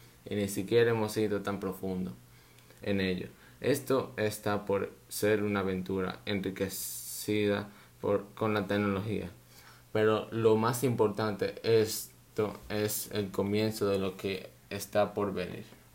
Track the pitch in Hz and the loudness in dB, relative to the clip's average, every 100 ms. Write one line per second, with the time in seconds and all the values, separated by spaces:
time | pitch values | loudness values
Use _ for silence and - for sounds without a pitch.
0 | - - - 104 98 104 92 117 117 113 | -20 -16 -6 -2 -2 -2 2 4 4 2
1 | 107 110 104 101 101 98 98 90 95 92 | 0 0 0 0 -2 -4 -4 -4 -4 -4
2 | 92 - - - - - - - - 98 | -4 -8 -18 -20 -20 -20 -20 -8 -2 0
3 | 95 90 - - - - - 139 - 131 | 0 -2 -6 -14 -20 -4 0 0 0 0
4 | - - 107 - 107 101 - 98 98 - | -2 -2 -4 -2 -2 -2 0 -2 -2 -10
5 | - - 104 107 104 101 95 92 90 95 | -12 0 2 2 2 0 0 -2 -2 -2
6 | 92 - - 101 95 98 95 - - - | -2 -6 -4 -2 -2 -4 -4 -4 -8 -10
7 | - - - 107 104 101 104 - - - | -10 -8 -2 2 2 0 -4 -14 -20 -6
8 | 101 101 - - 110 107 95 101 101 95 | 0 0 -2 -4 0 0 0 0 2 0
9 | 110 92 92 - - - - - - 110 | -2 -4 -6 -12 -20 -20 -20 -20 -4 2
10 | 107 107 - 110 113 110 113 123 135 110 | 4 4 0 2 6 6 4 2 2 4
11 | 107 101 110 98 98 - 110 113 107 - | 2 2 -2 0 -4 -2 4 6 4 0
12 | - - - - 104 92 - 104 104 - | -10 -16 -10 -4 -2 -4 -6 -2 0 -2
13 | - 107 98 - 101 104 110 107 101 98 | -4 -4 -4 0 0 2 0 0 0 2
14 | 95 - 98 95 - - - 101 - 104 | 0 -4 -4 -4 -8 -18 -12 -10 -2 0
15 | 98 107 101 92 87 - - - - | 2 0 -2 -2 -4 -8 -14 -20 -20